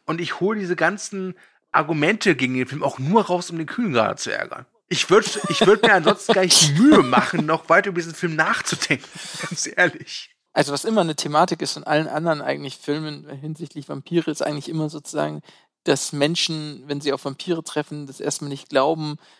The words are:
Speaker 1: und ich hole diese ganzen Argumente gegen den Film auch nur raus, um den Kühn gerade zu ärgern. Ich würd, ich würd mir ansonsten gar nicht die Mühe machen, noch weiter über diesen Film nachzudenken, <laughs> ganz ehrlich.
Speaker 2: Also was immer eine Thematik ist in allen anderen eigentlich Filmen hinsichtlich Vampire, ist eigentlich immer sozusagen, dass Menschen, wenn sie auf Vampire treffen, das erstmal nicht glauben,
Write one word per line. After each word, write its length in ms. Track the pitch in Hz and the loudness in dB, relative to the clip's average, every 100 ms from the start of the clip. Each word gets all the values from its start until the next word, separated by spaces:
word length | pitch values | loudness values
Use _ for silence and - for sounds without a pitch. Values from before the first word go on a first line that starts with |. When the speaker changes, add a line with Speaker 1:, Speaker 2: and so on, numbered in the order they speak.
| - | -6
Speaker 1:
und 120 | 165 | -6
ich 180 | 170 - | -6 -2
hole 200 | 190 214 | -2 0
diese 160 | 180 175 | -2 0
ganzen 600 | 160 202 - 196 185 175 _ _ _ | 0 -2 -10 -8 -10 -12 _ _ _
Argumente 640 | - 151 160 151 220 - 139 | -2 0 0 2 2 2 2
gegen 200 | 127 127 | 0 -2
den 100 | 127 | -4
Film 140 | - | -4
auch 160 | 139 - | -6 -4
nur 280 | 135 220 190 | 2 2 4
raus, 260 | 175 175 | -2 -4
um 60 | 165 | -8
den 80 | 156 | -8
Kühn 260 | - 226 | -4 0
gerade 220 | 120 104 101 | 2 2 -2
zu 180 | - | -6
ärgern. 320 | - - - - _ - | -6 -6 -10 -18 _ -6
Ich 200 | 175 - | -2 4
würd, 300 | 196 214 - - | 4 4 -6 -4
ich 160 | - 190 | 4 6
würd 160 | 202 | 6
mir 100 | 233 | 6
ansonsten 400 | 190 156 208 - | 4 4 0 2
gar 100 | 202 | 2
nicht 180 | 185 - | 4 4
die 120 | 151 | 4
Mühe 280 | 147 277 311 | 6 8 8
machen, 440 | 127 123 - 165 151 | 6 4 2 -2 0
noch 200 | 160 - | -2 4
weiter 200 | 170 202 | 4 4
über 100 | 180 | -4
diesen 140 | 165 | -6
Film 220 | 160 175 156 | -6 -4 0
nachzudenken, 720 | 165 - - - - 139 - - - | 0 0 -4 -4 -2 -4 -4 -16 -14
<laughs> 160 | - | -10
ganz 260 | - - - - | -10 -8 -4 0
ehrlich. 540 | 180 - - - - _ _ - | 0 0 -14 -16 -16 _ _ -2
Speaker 2:
Also 160 | 151 | 0
was 140 | 143 - | -2 0
immer 160 | 220 | 2
eine 140 | 170 151 | 2 -2
Thematik 480 | - 151 180 160 | 0 2 2 0
ist 140 | 151 151 | -6 -6
in 60 | |
allen 240 | - 151 156 | 0 0 0
anderen 340 | 147 165 147 | -2 -2 -2
eigentlich 340 | 139 143 143 - | -2 -4 -6 -10
Filmen 500 | - 151 156 147 143 | -6 -4 -6 -10 -14
hinsichtlich 640 | 139 151 151 165 147 139 | -12 -10 -10 -12 -12 -12
Vampire, 400 | 143 - 170 160 | -12 -2 -2 0
ist 140 | 151 | -4
eigentlich 260 | - 147 - | -4 -6 -6
immer 180 | 160 151 | -4 -4
sozusagen, 520 | 151 - 151 151 151 - _ _ _ | -6 -8 -4 -4 -6 -14 _ _ _
dass 300 | - 135 - | -2 0 0
Menschen, 680 | 147 147 170 - 160 151 131 139 | 0 0 0 -2 -4 -8 -12 -8
wenn 160 | 143 | -4
sie 100 | 139 | -2
auf 140 | 139 143 | -2 -4
Vampire 380 | 135 - 165 | -8 -4 -4
treffen, 420 | - 151 143 151 143 | -2 -6 -6 -8 -12
das 140 | 127 | -6
erstmal 300 | 147 - 143 | -6 -4 -8
nicht 200 | 139 - | -10 0
glauben, 480 | 139 139 160 151 147 _ | 2 4 2 -4 -8 _